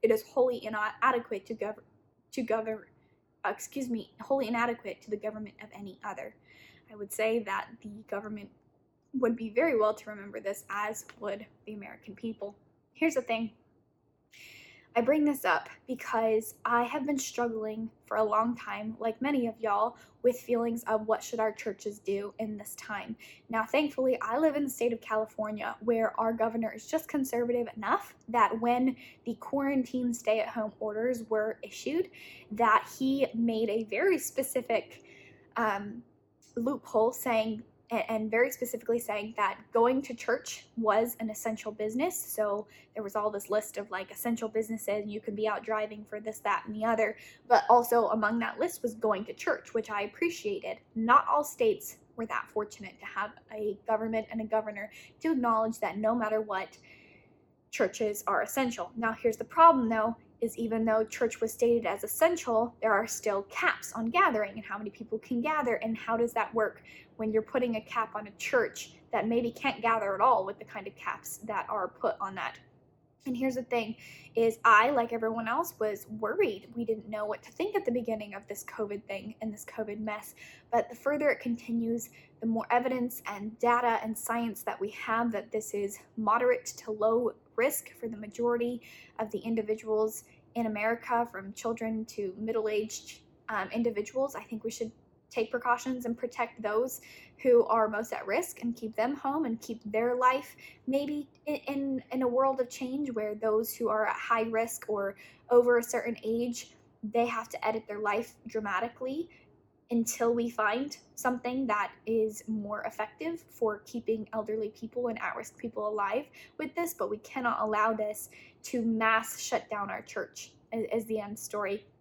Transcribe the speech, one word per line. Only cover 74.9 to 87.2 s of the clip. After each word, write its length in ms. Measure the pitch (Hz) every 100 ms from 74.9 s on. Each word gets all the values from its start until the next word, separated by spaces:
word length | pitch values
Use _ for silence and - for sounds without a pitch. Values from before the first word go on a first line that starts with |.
like 240 | 285 233
everyone 340 | 233 220 226 226
else, 260 | 254 349 -
was 260 | 214 208 - 214
worried. 480 | 214 311 381 196 - 240
We 80 |
didn't 240 | 226 220 208
know 160 | 214
what 180 | 208 202
to 80 | -
think 240 | - 359
at 120 | 415 277
the 40 |
beginning 440 | 240 226 220 208
of 120 | 202 -
this 160 | 208
covid 400 | - - 208 202
thing 300 | - 196 202 -
and 120 | 220
this 120 | 208
covid 360 | - - 214 208
mess. 340 | 214 208 - - - - -
But 200 | 240 -
the 40 |
further 360 | 233 - 294 294
it 100 | -
continues, 720 | 247 233 - 233 226 233 - - - -
the 60 | 226
more 200 | 226 -
evidence 520 | 240 262 254 247 - -
and 320 | 208 208 220
data 400 | 240 240 247 226
and 140 | 220 220
science 460 | - 233 233 202
that 140 | - -
we 120 | 202
have 420 | - - 226 240
that 180 | 208 -
this 220 | 214 214
is 260 | 208 202 202 - -
moderate 480 | 214 226 247 247 -
to 260 | - -
low 400 | 214 214 226